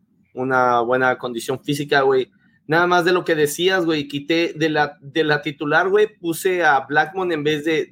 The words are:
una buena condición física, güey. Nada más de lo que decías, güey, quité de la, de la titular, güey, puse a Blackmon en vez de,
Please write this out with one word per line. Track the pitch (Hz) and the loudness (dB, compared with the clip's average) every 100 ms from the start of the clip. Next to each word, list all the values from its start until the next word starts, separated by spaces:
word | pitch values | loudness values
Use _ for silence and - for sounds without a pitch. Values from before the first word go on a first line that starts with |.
| _ _ _ | _ _ _
una | 123 131 131 123 120 | -8 -2 2 4 2
buena | 117 127 127 123 | 2 2 0 -2
condición | 123 117 - 131 | -4 -8 -6 -6
física, | - 143 147 143 | -4 -6 0 2
güey. | 135 131 123 _ _ _ | 2 2 -2 _ _ _
Nada | - 160 175 | -2 0 2
más | 180 | 2
de | 170 | 2
lo | 180 | 0
que | 170 | 0
decías, | 160 147 156 180 190 | 0 0 0 0 0
güey, | 165 156 143 | 0 -2 -4
quité | 143 143 165 165 | -8 -2 -2 -2
de | 151 156 | -2 -2
la, | 151 147 - | 0 -2 -4
de | 139 160 | -6 -2
la | 156 147 | 0 0
titular, | 156 143 147 156 185 | -2 -8 0 0 2
güey, | 202 214 - | 2 0 -2
puse | 170 160 190 180 | -8 -4 -2 0
a | 156 135 131 | 2 2 0
Blackmon | 151 156 190 180 | 0 0 -2 -4
en | 160 | -2
vez | 147 151 | -2 -2
de, | 151 156 123 | 0 -2 -2